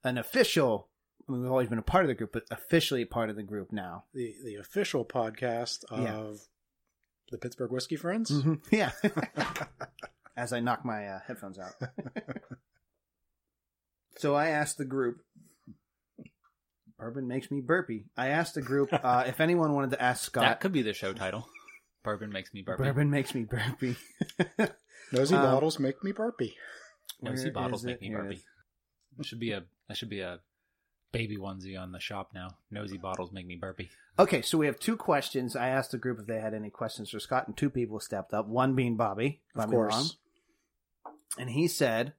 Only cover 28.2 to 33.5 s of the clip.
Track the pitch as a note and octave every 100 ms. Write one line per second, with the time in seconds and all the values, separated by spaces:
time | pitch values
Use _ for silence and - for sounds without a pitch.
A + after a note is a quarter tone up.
28.2 | G2 F2+ _ _ _ _ _ _ _ B2+
29.2 | D3 A#2 A#2 G2+ F2 _ - G#2 A2 G2+
30.2 | F#2 F2 _ _ _ _ _ _ _ A#2
31.2 | A2 G#2 G2 F#2+ F#2 F#2+ F2+ F2+ - G2+
32.2 | F#2+ F#2+ F#2 - _ G#2 G#2 F#2+ F#2+ F#2
33.2 | F2+ F#2+ F2+